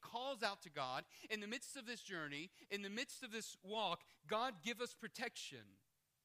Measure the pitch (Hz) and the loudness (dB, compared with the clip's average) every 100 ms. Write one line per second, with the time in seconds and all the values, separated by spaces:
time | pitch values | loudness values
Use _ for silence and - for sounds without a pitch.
0 | - 233 262 262 233 196 185 143 131 131 | -6 0 0 4 2 2 -2 0 2 2
1 | - - 320 214 208 233 - 277 233 233 | -2 -8 -2 0 0 -2 -2 -6 -4 -4
2 | - 180 151 143 180 - - 202 202 208 | -2 -2 0 -2 -4 -8 -2 -2 0 0
3 | 269 - 254 220 202 - 190 214 202 165 | -2 -4 -4 -2 -4 -6 -2 2 4 4
4 | - - - 160 254 202 165 233 240 - | -2 -16 2 4 4 2 0 0 0 -2
5 | 226 - 240 - - 131 107 95 _ _ | -8 -2 -2 -2 -6 -8 -12 -18 _ _
6 | _ _ | _ _